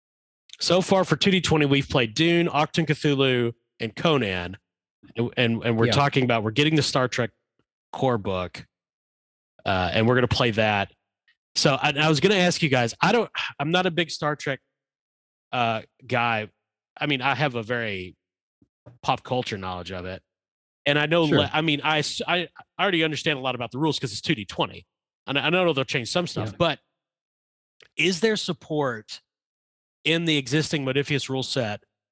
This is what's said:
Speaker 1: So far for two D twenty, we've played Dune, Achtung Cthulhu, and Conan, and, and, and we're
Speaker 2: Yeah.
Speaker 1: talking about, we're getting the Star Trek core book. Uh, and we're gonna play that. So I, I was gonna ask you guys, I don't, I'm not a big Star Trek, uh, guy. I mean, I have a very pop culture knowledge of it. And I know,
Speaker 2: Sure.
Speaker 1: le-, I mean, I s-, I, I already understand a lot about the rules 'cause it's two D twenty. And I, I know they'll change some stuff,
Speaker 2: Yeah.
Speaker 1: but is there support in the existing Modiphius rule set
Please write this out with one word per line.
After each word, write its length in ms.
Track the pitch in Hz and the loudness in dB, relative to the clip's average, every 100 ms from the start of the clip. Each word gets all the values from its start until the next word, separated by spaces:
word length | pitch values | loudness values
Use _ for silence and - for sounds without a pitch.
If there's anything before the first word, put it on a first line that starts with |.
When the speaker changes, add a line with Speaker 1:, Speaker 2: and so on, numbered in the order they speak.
| _ _ _ _ _ - | _ _ _ _ _ -6
Speaker 1:
So 200 | - 180 | 2 2
far 240 | - 190 | 4 2
for 120 | 175 156 | 4 2
two 140 | 196 | 2
D 80 | 185 | 2
twenty, 260 | - 160 143 | 2 2 4
we've 220 | 139 - | 2 2
played 260 | 139 113 | 0 0
Dune, 320 | 113 165 170 170 | 0 2 2 2
Achtung 380 | 139 156 - 156 | 0 0 0 -2
Cthulhu, 680 | 151 147 139 135 123 117 - _ - | 0 0 2 2 2 0 -4 _ -10
and 140 | 117 - | -8 -2
Conan, 600 | 170 143 104 92 90 92 _ _ _ _ - - | 2 2 0 -4 -6 -12 _ _ _ _ -10 -6
and, 140 | 120 - | -4 0
and, 260 | 117 113 | 0 0
and 120 | 120 113 | 0 2
we're 100 | 113 | 2
Speaker 2:
Yeah. 60 | |
Speaker 1:
talking 320 | 143 143 139 | 4 2 2
about, 180 | 123 113 | 2 2
we're 60 | 107 | 0
getting 240 | 110 151 156 | 2 2 2
the 60 | |
Star 260 | - 139 127 | 2 0 0
Trek 220 | - 113 _ _ _ _ _ _ | -2 -4 _ _ _ _ _ _
core 260 | - 135 113 | -2 0 0
book. 480 | 98 92 90 - - _ _ _ _ _ _ _ _ _ | -2 -4 -6 -10 -20 _ _ _ _ _ _ _ _ _
Uh, 260 | 98 95 90 | -2 0 0
and 140 | 110 113 | 2 4
we're 80 | |
gonna 140 | 127 123 | 4 2
play 220 | - 123 | 2 2
that. 400 | 107 107 104 98 _ _ _ _ _ _ - | 2 2 2 -2 _ _ _ _ _ _ 0
So 180 | 151 131 | 2 2
I, 120 | 147 143 | 0 2
I 100 | 156 | 2
was 120 | 147 | 4
gonna 140 | 196 196 | 4 4
ask 260 | 175 - | 2 2
you 60 | 151 | 0
guys, 260 | 131 117 - | 2 0 0
I 120 | 170 | 2
don't, 180 | 226 185 - - - | 2 0 -6 -8 -6
I'm 120 | 147 | 0
not 160 | 180 185 | 0 2
a 40 | |
big 200 | 160 165 | -2 -4
Star 260 | - 147 147 | -4 -4 -4
Trek, 240 | 147 131 _ _ _ _ _ _ _ _ _ | -6 -8 _ _ _ _ _ _ _ _ _
uh, 300 | 123 117 110 - _ 120 | -2 -2 -2 -8 _ -4
guy. 420 | 120 120 113 107 _ _ _ _ - | 0 0 -2 -6 _ _ _ _ -6
I 60 | 147 | -4
mean, 160 | 135 | 0
I 120 | 131 | 0
have 200 | 127 147 | 0 0
a 80 | 120 | -2
very 540 | 110 120 113 95 90 - _ _ _ _ _ _ - - | -4 -4 -4 -6 -10 -14 _ _ _ _ _ _ -20 -8
pop 200 | - 123 | -4 -4
culture 340 | - 127 123 101 | -4 -4 -4 -8
knowledge 320 | 92 92 87 | -8 -10 -10
of 120 | 92 | -10
it. 180 | 92 92 - _ _ _ _ _ 147 | -10 -12 -16 _ _ _ _ _ -2
And 120 | 147 | 0
I 80 | 151 | 2
know, 200 | 170 156 | 2 4
Speaker 2:
Sure. 120 | 147 | 2
Speaker 1:
le-, 120 | 143 | 2
I 80 | 156 | 0
mean, 180 | 160 143 | 0 0
I 180 | 147 156 | 0 0
s-, 200 | - - - | -2 -4 -2
I, 200 | 175 160 - - - | -4 -4 -12 -14 -4
I 60 | |
already 200 | 196 170 | 0 2
understand 340 | 160 143 165 139 | 0 0 -2 -2
a 20 | |
lot 120 | 131 | -4
about 160 | 120 117 | -4 -6
the 80 | 127 | -2
rules 200 | 156 - | 0 0
'cause 140 | 120 | -4
it's 80 | 101 | -4
two 140 | - | -4
D 100 | 107 | -4
twenty. 400 | 98 - 113 85 - _ _ _ - | -4 -6 -6 -8 -20 _ _ _ -4
And 120 | 139 | -2
I, 80 | 143 | 0
I 40 | |
know 220 | 180 175 | 2 2
they'll 120 | 135 | 0
change 260 | 127 139 113 | -2 -4 -2
some 160 | 180 175 | -2 -2
stuff, 240 | - 107 | -4 -6
Speaker 2:
Yeah. 60 | 98 | -2
Speaker 1:
but 200 | 165 131 _ _ _ _ _ _ _ _ _ _ _ - | -2 -2 _ _ _ _ _ _ _ _ _ _ _ -2
is 240 | 165 175 | 0 2
there 160 | 226 214 | 0 0
support 840 | - 160 - 151 139 110 - - _ _ _ _ _ _ _ _ | -4 -8 -6 -2 -2 -4 -12 -20 _ _ _ _ _ _ _ _
in 200 | 151 165 165 | 0 2 2
the 100 | 147 | 0
existing 480 | 123 156 147 160 | 0 0 0 -2
Modiphius 440 | 131 135 139 139 - | 0 -2 -2 -2 -2
rule 140 | 131 | -4
set 400 | 123 131 107 104 _ _ _ | -4 -2 -4 -6 _ _ _